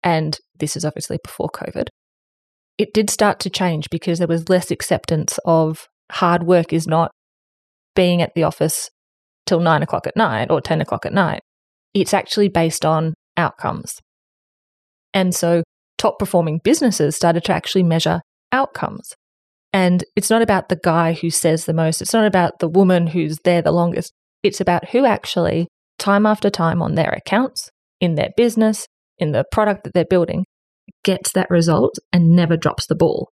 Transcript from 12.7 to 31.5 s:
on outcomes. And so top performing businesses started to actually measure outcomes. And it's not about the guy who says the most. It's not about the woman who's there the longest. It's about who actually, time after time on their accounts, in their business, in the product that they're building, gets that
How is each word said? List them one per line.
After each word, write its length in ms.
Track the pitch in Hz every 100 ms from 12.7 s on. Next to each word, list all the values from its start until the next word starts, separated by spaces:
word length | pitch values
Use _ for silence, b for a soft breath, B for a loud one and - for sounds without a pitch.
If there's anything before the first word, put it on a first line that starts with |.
| -
on 300 | 160 156 160 156 _ -
outcomes. 640 | 170 - - 87 - - _ _ _ _ _ _ _ _ _ _ _
And 200 | 196 185
so 280 | 175 170 170 165 _ _ -
top 220 | 220 -
performing 420 | 202 175 165 156
businesses 540 | 277 320 262 190 147 -
started 280 | 170 170
to 80 | 170
actually 300 | 180 - 190
measure 380 | 175 165 160 170 - _ _
outcomes. 640 | 254 269 - - - - - _ _ _ _ _
And 320 | 196 180 180 - -
it's 140 | -
not 120 | 226
about 260 | 226 190 -
the 100 | 170
guy 300 | 180 165 165
who 180 | 165 170
says 340 | - 170 165
the 100 | -
most. 260 | 160 160 165
It's 120 | -
not 120 | 226 214
about 320 | 185 175 -
the 80 | 165
woman 400 | 175 190 185 170
who's 300 | 170 156 156
there 180 | - 175
the 100 | 165
longest. 400 | 170 170 - 175 _ _ _
It's 180 | 202 -
about 300 | 190 175 -
who 140 | 240
actually, 640 | 269 208 - - 170 - 170 _ _ _
time 260 | - 202
after 240 | 214 214 202
time 320 | 196 165 170
on 140 | 165
their 160 | 156 156
accounts, 600 | - - 202 262 - - _ _ _
in 140 | 180
their 160 | 151 - -
business, 500 | 240 226 220 214 - _ _ _
in 140 | 156
the 120 | 143 -
product 340 | - 208 202
that 100 | -
they're 100 | 180 160
building, 360 | 185 170 - 190 _ _ _ _ _
gets 280 | - 185 -
that 180 | - -